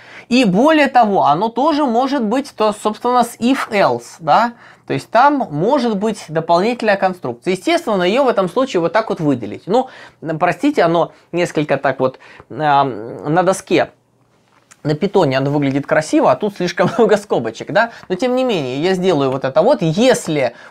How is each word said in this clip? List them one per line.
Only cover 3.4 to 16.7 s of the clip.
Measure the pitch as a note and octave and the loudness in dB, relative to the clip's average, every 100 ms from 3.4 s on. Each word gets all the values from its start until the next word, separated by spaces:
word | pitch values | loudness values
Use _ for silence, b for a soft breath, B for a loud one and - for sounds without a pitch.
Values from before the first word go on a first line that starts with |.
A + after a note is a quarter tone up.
| A#3 C4+ - | -2 0 -2
else, | G#3 D3+ A#2+ - - | 0 2 0 -6 -8
да? | D#3 F3+ A#3 B B B - | 0 2 2 B B B -6
То | |
есть | C3+ - | -6 0
там | A3+ C#4+ C#4+ G3 | 2 4 2 -2
может | D3 G3+ C#4+ A#3+ G3 | -2 0 0 0 -2
быть | A3+ A3 - | -2 -4 -6
дополнительная | D#3+ E3 E3+ G#3+ A#3+ A3 G3 | -4 0 2 0 -2 0 0
конструкция. | F#3+ F#3 C3 A#2 F3 | -2 -4 -8 -6 -4
Естественно, | F#3 - E4+ D4 G3 | -2 0 -2 0 0
её | F3 A#3+ | 0 2
в | C4 | 2
этом | G3+ F#3 | 0 0
случае | B3 C4 F#3 | -2 -2 0
вот | E3 | 0
так | G#3 A3 | 0 -2
вот | F#3 | -2
выделить. | D3+ B2 G#2 G#2+ - | -2 -2 -4 -10 -2
Ну, | A#3 B3+ B B _ D#3 D#3+ | 0 -2 B B _ -8 -2
простите, | F3+ D#3+ D4 C#4+ | -2 0 0 2
оно | E3+ E3+ - b b | 2 2 -2 b b
несколько | E3+ E3+ E3 D3 C#3 | -4 -2 -2 -2 -2
так | C#3 C3 | -2 0
вот, | C3 - B B - | -2 -4 B B -16
а, | A#2 D3+ C#3 | -4 0 2
на | C#3 G2+ A2+ A2+ A#2+ E3+ | 0 -4 -10 -10 -2 0
доске | F3+ F#3 - D#3 - _ _ _ _ _ _ _ _ _ D3 | 0 -2 0 0 0 _ _ _ _ _ _ _ _ _ -6
на | |
питоне | D3+ G3+ G3+ D3+ C3 | -4 -2 0 2 0
оно | C#3 | 0
выглядит | D3 C#3 C#3 - | 0 0 -2 0
красиво, | D#3 D#3 D#4 G3+ | -2 0 2 2
а | - | 0
тут | G#3 - | -2 -4
слишком | F3 | -4